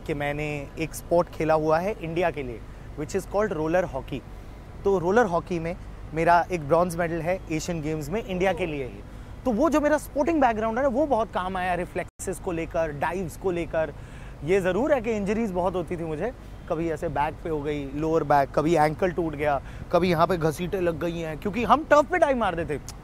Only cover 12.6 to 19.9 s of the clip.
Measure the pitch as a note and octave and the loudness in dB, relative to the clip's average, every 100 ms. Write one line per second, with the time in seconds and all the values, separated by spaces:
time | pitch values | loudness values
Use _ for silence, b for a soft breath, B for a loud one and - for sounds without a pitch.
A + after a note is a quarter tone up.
12.6 | D#3+ E3+ E3 D3 E3 F3 F3 - G3 E3 | -2 -2 -2 -2 -2 -2 -6 -4 -4 -2
13.6 | D#3+ E3 D#3 - B B B B C#3+ G3 | -2 -2 -2 -4 B B B B 0 2
14.6 | F3+ F#3 D4 C#4 A3 A3 G3 A3 A#3 F3+ | 2 2 2 2 0 -2 0 0 0 0
15.6 | F3+ F#3 D#3+ F3 E3 D3+ G#3+ B3+ B - | 0 -2 -4 -6 -4 -4 -6 -6 B -12
16.6 | - D#3+ E3 D3+ E3+ C#3 D3+ - F3 D#3 | -6 -2 -2 -2 -2 0 -2 -2 -4 -2
17.6 | D3 D3 C#3 C#3+ D#3+ D#3+ D3 C#3+ C#3 - | -2 -4 -4 -2 2 2 6 4 4 2
18.6 | D3+ E3+ D3+ D3+ F#3+ F3 E3 C#3+ D3 C#3 | 4 6 4 4 0 0 -2 0 0 0
19.6 | - B - | -2 B 0